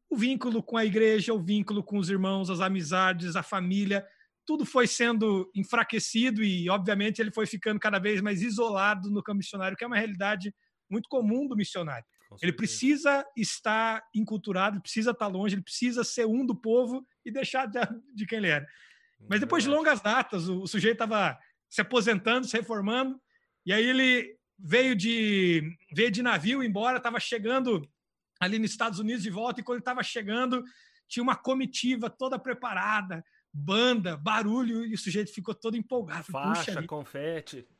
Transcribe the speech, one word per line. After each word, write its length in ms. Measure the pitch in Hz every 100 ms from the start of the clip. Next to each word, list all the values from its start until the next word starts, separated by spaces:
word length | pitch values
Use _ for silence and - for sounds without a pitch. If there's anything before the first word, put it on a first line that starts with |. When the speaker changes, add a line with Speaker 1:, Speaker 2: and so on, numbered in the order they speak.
| -
Speaker 1:
o 60 | 247
vínculo 460 | 240 269 247 226
com 140 | - 226
a 80 |
igreja, 480 | 220 214 220 214 208
o 100 | 220
vínculo 400 | 170 208 196 208
com 140 | - 202
os 120 | 175
irmãos, 400 | 196 190 196 185
as 100 | 180
amizades, 760 | 190 190 151 185 185 175 175 170
a 60 |
família, 640 | - 196 180 196 196 202 196 _ _ _
tudo 200 | - 302 233
foi 200 | 254 240
sendo 640 | - 240 226 214 190 185
enfraquecido 920 | 196 190 233 - 220 - 220 254 214
e, 240 | 208 180 175
obviamente, 520 | 202 185 202 208 220
ele 120 | 214
foi 140 | 220 214
ficando 340 | 202 220 214
cada 180 | 214 196
vez 220 | 202 202
mais 220 | 208 185
isolado 680 | 233 214 233 196 202 202 202
no 120 | 202
campo 160 | - 202
missionário, 380 | - 196 185 190
que 60 |
é 40 | 240
uma 100 | 208
realidade 580 | 226 185 202 208 202 - _ _ -
muito 200 | 208 -
comum 400 | 262 214 247 285
do 80 | 214
missionário. 480 | 190 190 160 120 - _ -
Speaker 2:
Com 60 | 101
Speaker 1:
Ele 40 | 175
Speaker 2:
certeza. 40 | 175
Speaker 1:
precisa 720 | 214 - 262 294 302 277 277 233
estar 640 | 202 - 220 220 226 220 -
enculturado, 680 | 214 214 214 208 185 202 202
precisa 300 | - 226 240
estar 140 | 240 208
longe, 280 | 185 208
ele 80 | 196
precisa 420 | - - 247 240
ser 220 | 240 - 220
um 180 | 240
do 100 | 254
povo 500 | 220 226 240 240 262 254 _
e 60 | 240
deixar 340 | 262 - 262 247
de, 140 | 240 220 233 -
de 120 | 214 196
quem 120 | 220
ele 100 | 185
era. 180 | 147 147 - - _ _ - 107
Mas 100 | 208
Speaker 2:
É 20 |
Speaker 1:
depois 240 | 233 339
de 60 | 240
Speaker 2:
verdade. 180 | 302 311
Speaker 1:
longas 140 | 240
datas, 460 | 208 254 262 185 175
o, 140 | 185
o 60 | 185
sujeito 300 | 202 220 233
tava 380 | 220 214 170 123 _ _ _
se 120 | -
aposentando, 640 | 202 247 208 202 220 247 254
se 100 | 226
reformando, 640 | 220 214 196 247 269 269 _ _ _ _
e 80 | 170
aí 120 | 208
ele 520 | 247 262 262 247 - - _ -
veio 360 | 170 233 262
de, 840 | 214 220 233 214 196 180 165 156 170 -
veio 180 | 156 240
de 120 | 202
navio 400 | 247 180 185 269
embora, 380 | 240 196 240 254
tava 180 | 240 233
chegando 680 | - 233 214 262 247 185 143 _ _ _ _ -
ali 180 | 180 220
nos 120 | 220
Estados 280 | - 226 185
Unidos 240 | 220 240
de 80 | 202
volta, 300 | 185 240 254
e 40 |
quando 140 | 247 247
ele 60 |
tava 180 | 247 254
chegando, 600 | - 240 202 226 254 254 247 - _ _ -
tinha 140 | 240
uma 140 | 247 -
comitiva 720 | 247 262 262 - 247 247 226
toda 280 | - 262 262
preparada, 840 | 262 247 240 185 202 214 185 165 - _ _
banda, 640 | 147 147 208 247 240 175 151
barulho, 680 | 170 214 208 240 240 226
e 100 | 233
o 40 | 220
sujeito 340 | 190 196 208
ficou 220 | - 185
todo 220 | 202 226 233
empolgado. 480 | 214 247 170 165
Falei, 240 | 160 135 175
"Puxa 140 | 170
Speaker 2:
Faixa, 160 | 165 170
Speaker 1:
vida." 60 | 165
Speaker 2:
confete. 800 | 151 135 139 151 160 - 131 -